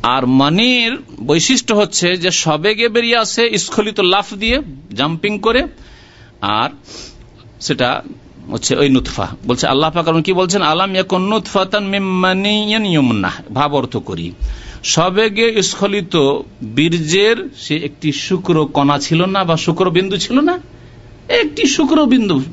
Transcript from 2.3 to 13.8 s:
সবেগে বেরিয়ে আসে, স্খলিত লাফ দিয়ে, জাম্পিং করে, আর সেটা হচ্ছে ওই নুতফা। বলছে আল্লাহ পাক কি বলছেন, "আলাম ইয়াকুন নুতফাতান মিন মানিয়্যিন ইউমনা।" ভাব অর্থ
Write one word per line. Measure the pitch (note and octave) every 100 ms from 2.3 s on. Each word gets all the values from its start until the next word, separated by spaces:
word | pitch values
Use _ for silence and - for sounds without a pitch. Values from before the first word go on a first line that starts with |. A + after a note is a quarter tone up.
সবেগে | - D#3+ D3+ F#3 G#3+ A#3
বেরিয়ে | A3 A#3 A#3
আসে, | A3 - A#3 G#3+
স্খলিত | - - G#3+ G#3+
লাফ | F#3 F#3+ G3
দিয়ে, | G3+ A3 B3+ D4 - -
জাম্পিং | G#2 C#3+ E3 G#3 G#3
করে, | G#3+ A#3+ D4+ - - - - - - -
আর | G2+ G#2+ B2 - - - - - - - - -
সেটা | - C#3+ B2 - - - - - -
হচ্ছে | A2+ - -
ওই | C#3+
নুতফা। | C3 B2 - G2 G2 -
বলছে | B2 -
আল্লাহ | C3 D#3+
পাক | E3 D#3+ E3
কি | D#3+
বলছেন, | F#3 F#3 G3
"আলাম | D#3 D#3+ F#3+
ইয়াকুন | F#3+ F#3 F#3 F#3+
নুতফাতান | A3 - G3+ F#3+ G#3 G3
মিন | G3
মানিয়্যিন | F#3+ F#3 F#3 F#3 G3+ G#3+ G#3+ A3 G#3
ইউমনা।" | D#3+ B2+ A2 F2+ - -
ভাব | A2 D3
অর্থ | C#3+